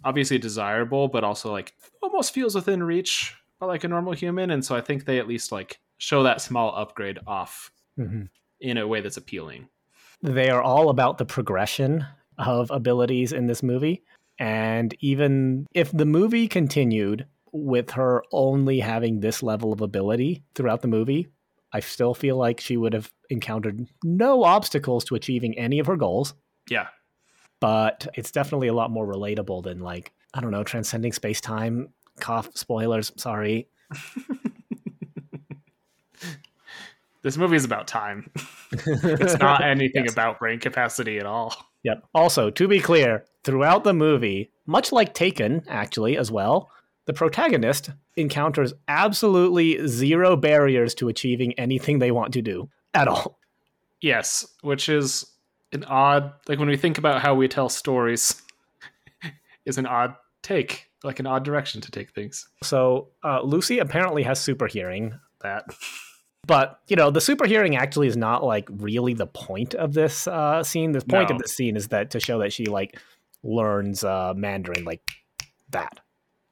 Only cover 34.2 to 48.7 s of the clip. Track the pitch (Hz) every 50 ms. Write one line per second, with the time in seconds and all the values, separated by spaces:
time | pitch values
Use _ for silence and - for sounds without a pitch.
34.2 | - - 262 - - - - - _ _ - - - - - _ - - _ -
35.2 | 143 _ - 139 143 - 147 143 _ _ _ _ _ _ _ _ _ _ _ -
36.2 | - 175 151 143 - _ _ _ _ - - - - - - _ _ _ _ _
37.2 | - 135 139 156 180 180 165 151 131 120 110 104 104 - - 117 104 104 101 104
38.2 | - - - 151 - - - - - - - - - 160 147 - - 175 156 143
39.2 | - 185 170 139 139 139 143 143 156 143 139 135 135 131 - 139 123 117 110 117
40.2 | 113 117 113 - 120 113 113 117 - 123 - 131 123 113 - - 120 110 107 104
41.2 | 101 101 107 117 113 113 - - - _ _ _ - 117 110 - - _ - 160
42.2 | 165 175 - 139 113 104 - - 180 196 202 190 - - 170 156 135 120 110 104
43.2 | - _ _ _ - - 135 131 139 156 180 208 - 208 185 160 156 156 151 127
44.2 | 117 104 98 98 104 - _ _ _ 143 165 254 262 - 277 240 208 - - -
45.2 | 170 190 - - 110 107 143 170 - - 139 107 104 - - 113 107 113 147 165
46.2 | 131 104 113 104 98 110 139 185 - - - - _ _ _ _ _ - 143 -
47.2 | 165 160 - - 330 320 214 135 113 117 143 143 - - 139 - _ _ _ 175
48.2 | 156 143 - 147 147 160 143 151 135 123